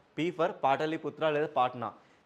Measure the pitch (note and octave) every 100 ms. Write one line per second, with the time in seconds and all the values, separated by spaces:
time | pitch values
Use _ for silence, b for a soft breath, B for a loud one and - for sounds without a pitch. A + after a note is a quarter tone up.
0 | B - E3+ D#3+ E3+ G3+ C3+ C3+ D#3 D#3+
1 | D3+ - D#3 D3 D3+ C#3 B2+ B2 A2 -
2 | B B